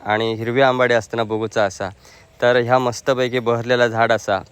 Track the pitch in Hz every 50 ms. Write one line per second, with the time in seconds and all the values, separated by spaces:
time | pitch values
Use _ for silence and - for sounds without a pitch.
0 | - 104 107 107 113 113 113 110 113 120 120 135 139 131 127 127 127 120 120 117
1 | 104 - - 117 113 104 110 107 110 104 - 113 104 98 - - 98 92 95 -
2 | - - - - - _ _ - 123 120 123 123 117 120 127 131 127 123 120 -
3 | - 143 131 123 127 120 123 127 113 117 120 117 113 123 123 120 120 117 113 113
4 | 117 117 113 104 - 107 98 92 - -